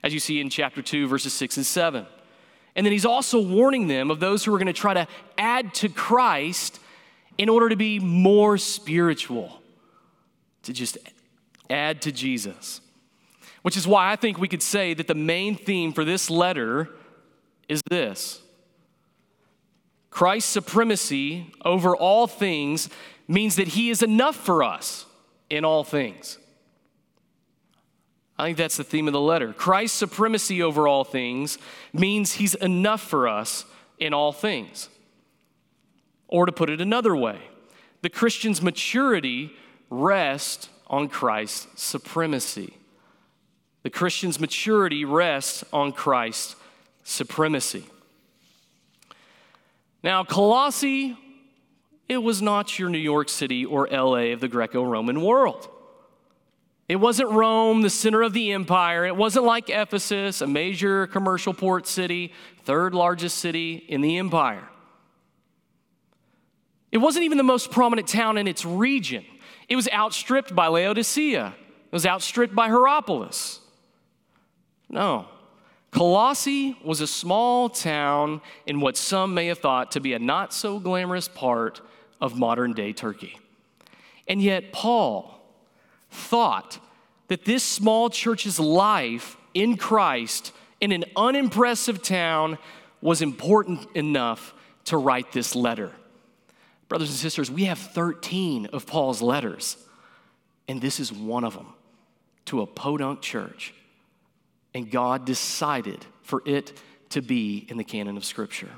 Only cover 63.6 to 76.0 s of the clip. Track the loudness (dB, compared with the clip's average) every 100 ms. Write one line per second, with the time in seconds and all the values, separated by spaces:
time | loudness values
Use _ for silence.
63.6 | -4 -8 -6 0 0 0 0 2 0 -2
64.6 | -14 -20 _ _ _ _ _ _ _ _
65.6 | _ _ _ _ _ _ _ _ _ _
66.6 | _ _ _ 2 4 4 2 4 4 2
67.6 | 2 2 4 2 0 0 2 2 0 -4
68.6 | -4 0 0 0 -2 -8 -10 -20 -20 -20
69.6 | -4 -2 0 0 0 -2 0 0 2 2
70.6 | 4 4 2 0 0 0 0 0 -4 -10
71.6 | -20 -20 _ 0 2 0 -2 0 2 2
72.6 | 4 6 6 4 0 -4 -4 -8 -8 -12
73.6 | _ _ _ _ _ _ _ _ _ _
74.6 | _ _ _ -2 -2 -2 -6 -20 _ _
75.6 | _ _ _ 2